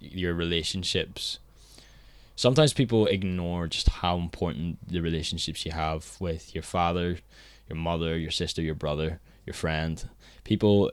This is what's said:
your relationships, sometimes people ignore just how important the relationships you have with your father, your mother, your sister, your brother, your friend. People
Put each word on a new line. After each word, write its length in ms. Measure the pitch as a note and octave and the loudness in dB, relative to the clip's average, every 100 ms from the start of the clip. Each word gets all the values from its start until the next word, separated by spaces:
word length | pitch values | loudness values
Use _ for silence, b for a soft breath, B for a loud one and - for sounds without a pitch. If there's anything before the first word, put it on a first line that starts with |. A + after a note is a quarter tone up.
your 320 | - F#2 F2 | -12 -4 -2
relationships, 1080 | E2+ E2+ E2+ D#2+ F#2+ F2 F2+ D#2+ - - - - b b b b b b b b b | 0 0 0 0 -2 -2 -2 -2 -6 -8 -10 -14 b b b b b b b b b
sometimes 380 | A#2+ C3 D3+ | 4 6 6
people 320 | - A#2+ A2+ G#2 | 6 4 6 6
ignore 640 | G2 F#2+ F2+ F2 F2 E2 | 4 0 -2 -2 -2 -2
just 200 | - - | 0 2
how 300 | - F2+ F2 | 2 2 0
important 720 | F2 - E2+ D2 E2+ - - | -2 -2 -2 -2 -4 -6 -6
the 100 | F2 | -2
relationships 640 | E2 E2 D#2+ E2 - D#2 E2 | 0 -2 -2 -4 -6 -6 -6
you 60 | |
have 460 | D#2+ D#2 D#2+ - - | -2 -2 -2 -6 -8
with 340 | F2+ D#2+ - | -4 -6 -8
your 100 | E2 | -10
father, 560 | - F2+ E2+ F2 F2 F2 - b b b b | -4 0 2 2 0 -2 -8 b b b b
your 80 | D#2+ | -4
mother, 400 | E2 E2+ E2 E2 | -2 0 0 -2
your 140 | D#2 | -2
sister, 300 | - E2+ - | -4 -4 -2
your 140 | D#2+ D2 | -4 -2
brother, 460 | D2+ D2 D#2+ E2+ - b b | -2 -2 -2 -4 -12 b b
your 80 | |
friend. 560 | - E2+ D#2 D#2+ D#2+ - - b b | -4 -2 0 -2 -4 -8 -14 b b
People 480 | - G#2+ G#2+ G2+ G2 | -2 2 6 6 4